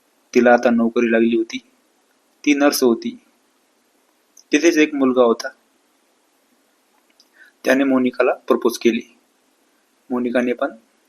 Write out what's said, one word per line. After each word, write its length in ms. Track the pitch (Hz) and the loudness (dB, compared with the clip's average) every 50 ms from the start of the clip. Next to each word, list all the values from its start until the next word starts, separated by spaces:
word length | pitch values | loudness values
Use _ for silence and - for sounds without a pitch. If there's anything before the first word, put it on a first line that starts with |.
| _ _ _ _ _ _ - | _ _ _ _ _ _ 0
तिला 180 | 123 120 123 | 2 4 4
आता 180 | 120 120 - 123 | 4 4 2 0
नोकरी 420 | 117 117 117 117 - 120 120 113 | 0 0 -2 -2 -2 -2 -2 0
लागली 240 | 117 113 117 117 117 | 0 0 2 0 0
होती. 220 | 113 113 - 131 127 - _ _ _ _ _ _ _ _ _ _ _ _ _ _ _ - | -2 -4 -4 -8 -14 -14 _ _ _ _ _ _ _ _ _ _ _ _ _ _ _ -2
ती 100 | 147 143 | -2 0
नर्स 280 | 139 143 147 139 - | 2 0 0 0 2
होती. 360 | 135 120 113 - - 120 - - _ _ _ _ _ _ _ _ _ _ _ _ _ _ _ _ _ _ _ _ _ _ _ - _ _ | 2 0 0 0 -4 -10 -14 -14 _ _ _ _ _ _ _ _ _ _ _ _ _ _ _ _ _ _ _ _ _ _ _ -20 _ _
तिथेच 260 | 151 147 156 170 151 151 | -2 0 0 2 2 2
एक 160 | 151 151 147 | 0 0 0
मुलगा 280 | 139 135 131 123 127 | -2 -2 0 2 2
होता. 260 | 123 117 113 - - 131 - _ _ _ _ _ _ _ _ _ _ _ _ _ _ _ _ _ _ _ _ _ _ _ _ _ _ _ _ _ _ _ _ _ _ _ _ _ - - _ _ - | 2 2 2 -2 -6 -12 -16 _ _ _ _ _ _ _ _ _ _ _ _ _ _ _ _ _ _ _ _ _ _ _ _ _ _ _ _ _ _ _ _ _ _ _ _ _ -20 -20 _ _ -2
त्याने 200 | 127 131 135 139 | 0 0 0 0
मोनिकाला 500 | 135 131 131 127 127 - - 123 139 - | 0 0 0 0 -2 -2 -2 -2 -2 -2
प्रपोज 440 | - _ - 123 117 - 117 117 - | -4 _ -2 -2 0 0 -2 -4 0
केले. 380 | - 117 110 - - _ _ _ _ _ _ _ _ _ _ _ _ _ _ _ _ _ _ _ _ - | -2 -2 -2 -2 -8 _ _ _ _ _ _ _ _ _ _ _ _ _ _ _ _ _ _ _ _ -10
मोनिकाने 420 | 127 123 123 120 123 123 123 123 | -8 -6 -6 -4 -4 -4 -4 -4
पण 160 | 120 - 139 160 - - _ _ _ _ _ | -4 -4 -6 -8 -8 -14 _ _ _ _ _